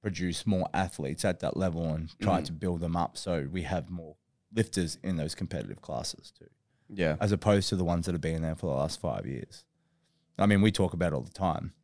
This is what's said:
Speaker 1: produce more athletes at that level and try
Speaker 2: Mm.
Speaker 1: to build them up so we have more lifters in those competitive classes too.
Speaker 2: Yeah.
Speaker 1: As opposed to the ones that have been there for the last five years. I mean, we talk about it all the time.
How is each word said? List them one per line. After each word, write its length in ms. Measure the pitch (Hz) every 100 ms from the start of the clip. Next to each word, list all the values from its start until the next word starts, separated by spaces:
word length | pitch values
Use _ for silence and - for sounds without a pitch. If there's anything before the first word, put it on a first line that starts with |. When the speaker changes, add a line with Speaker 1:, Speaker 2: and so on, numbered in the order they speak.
Speaker 1:
produce 440 | 107 87 90 85 -
more 220 | 92 -
athletes 500 | - 92 - 69 78
at 160 | 101 87
that 160 | - -
level 280 | 92 82 82
and 240 | 78 82 -
try 220 | 104 90
Speaker 2:
Mm. 40 | 73
Speaker 1:
to 60 |
build 280 | 80 92 85
them 160 | 82 85
up 200 | 85 -
so 300 | - 87 71
we 120 | 90
have 260 | 78 92 85
more 280 | 90 80 76 _ _ _
lifters 460 | 110 107 - 85 -
in 140 | - 87
those 180 | 76
competitive 460 | - - 73 50 50
classes 500 | - 65 - - -
too. 160 | _ - _ _ _ _
Speaker 2:
Yeah. 280 | 98 85 78
Speaker 1:
As 100 | 98
opposed 360 | 101 - 101 92
to 80 | 95
the 80 |
ones 220 | 87 87 85
that 60 |
have 80 | 87
been 220 | 80 82
there 140 | 80 80
for 100 | 90
the 100 | 67
last 240 | 71 -
five 260 | 82 52 50
years. 380 | 65 - - _ _ _ _ _ _ _ -
I 80 | 101
mean, 140 | 101
we 100 | 107
talk 200 | 98 92
about 200 | 85 87
it 40 | 71
all 60 |
the 80 | 62
time. 420 | - 92 76 85 -